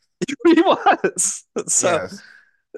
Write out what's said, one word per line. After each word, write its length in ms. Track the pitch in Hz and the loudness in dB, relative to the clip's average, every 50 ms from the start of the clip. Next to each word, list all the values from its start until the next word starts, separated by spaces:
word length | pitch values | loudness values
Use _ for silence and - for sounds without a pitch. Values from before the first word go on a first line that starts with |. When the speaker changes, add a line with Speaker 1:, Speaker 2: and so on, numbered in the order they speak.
| _ _ _ _ | _ _ _ _
Speaker 1:
<laughs> 240 | - - 285 - - | -10 -8 -6 0 2
He 140 | 339 330 320 | 4 4 4
was. 840 | 381 359 - - - - - - - 160 - 180 - - - - - _ _ - - - | 4 2 0 2 2 2 2 2 -2 -4 -2 -4 -4 -4 -6 -8 -14 _ _ -10 -6 -2
So 320 | - - - 180 175 - | -2 0 0 0 0 -2
Speaker 2:
Yes. 240 | 92 92 196 202 - - - - _ _ _ _ _ _ - | -4 -8 -12 -16 -20 -20 -20 -20 _ _ _ _ _ _ -20